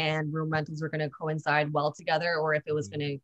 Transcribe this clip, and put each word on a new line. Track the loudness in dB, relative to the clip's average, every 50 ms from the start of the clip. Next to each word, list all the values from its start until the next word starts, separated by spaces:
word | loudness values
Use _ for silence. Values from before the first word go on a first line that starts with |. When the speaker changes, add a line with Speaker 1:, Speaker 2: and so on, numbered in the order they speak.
Speaker 1:
and | 0 0 2 0 0 0 -2
room | -2 0 0
rentals | 0 0 -2 -2 -4 -6 -4
were | -4
gonna | -2 -2 -2 -2
coincide | -4 -4 -4 -2 -2 0 0 2 4 4 2 2 2
well | 0 0 0 0
together, | -2 -2 0 0 2 2 2 2
or | 2 2 2 2
if | 2 0
it | 0 0
was | -2 -2 -2
Speaker 2:
Mm-hmm. | -4 -4
Speaker 1:
gonna | -2 -2 -4 -4